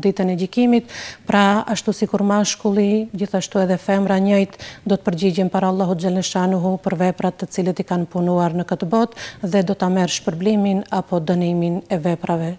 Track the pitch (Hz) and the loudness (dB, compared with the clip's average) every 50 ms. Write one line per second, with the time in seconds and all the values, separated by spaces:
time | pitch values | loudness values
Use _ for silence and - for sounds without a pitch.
0 | - 196 190 - 190 185 180 165 190 185 - 247 247 240 240 233 233 - - - | 0 0 0 0 0 0 0 -2 -4 -2 0 2 2 4 4 2 0 -2 -12 -14
1 | - - - - - - 214 202 202 196 202 214 - - 214 - - 220 - - | -14 -14 -16 -10 -4 2 4 4 4 4 4 2 0 -2 -4 -4 -2 -4 -2 -2
2 | 220 - - 196 202 202 202 208 202 - - - - 214 196 208 202 202 214 220 | -2 -2 0 0 0 2 2 2 0 0 -2 -4 -2 0 2 2 2 2 2 0
3 | 220 226 - 175 202 - - 190 - - - 196 190 180 185 170 - - 196 196 | -2 -4 -6 -6 -6 -2 -2 -4 -4 -2 0 0 2 2 0 -2 0 0 0 2
4 | 196 196 190 190 190 202 202 196 196 196 - - - - - - - 196 202 - | 2 2 2 2 4 4 4 2 2 0 -4 -14 -18 -18 -16 -8 -2 -2 0 0
5 | - 208 175 160 196 190 160 196 185 175 - 190 190 185 190 185 190 175 185 160 | 0 -2 -2 0 0 0 2 2 0 0 0 0 0 2 2 0 0 0 0 0
6 | 180 185 180 190 175 - - 185 180 185 190 180 170 185 185 170 - 190 175 160 | 0 -2 -2 -2 -2 -2 -2 0 0 2 2 0 0 0 -2 -2 -2 -2 -2 0
7 | 180 185 180 - - 165 - - 185 - - - 180 185 175 - 185 - 180 175 | 0 0 0 0 -2 -4 -4 -4 -8 -8 -4 -2 -2 -2 -2 -4 -4 -4 -2 -2
8 | 170 - - 180 175 175 180 175 175 170 165 175 170 - 180 - 185 165 226 226 | -2 -4 -2 -2 0 2 2 2 2 0 0 -2 -2 -4 -4 -4 -2 0 2 2
9 | 233 226 - - - - - - - 175 175 202 185 202 190 - 185 180 185 190 | 0 0 -4 -10 -16 -16 -14 -8 -6 0 0 2 2 2 0 0 0 0 2 2
10 | 180 165 - - - 202 160 165 190 214 220 202 202 202 190 196 - - - 185 | 2 0 -2 -4 -4 -4 -4 -2 0 0 2 2 2 2 0 -2 -2 -2 -4 -4
11 | - - 180 175 156 185 180 175 175 170 175 175 170 170 170 190 - - 196 165 | -4 -2 -2 -2 0 0 0 0 0 0 0 0 0 0 -2 -4 -4 -4 -4 -2
12 | 151 175 170 170 - - 170 165 165 165 180 | -2 -2 -2 -2 -2 -4 -2 -2 -2 -4 -8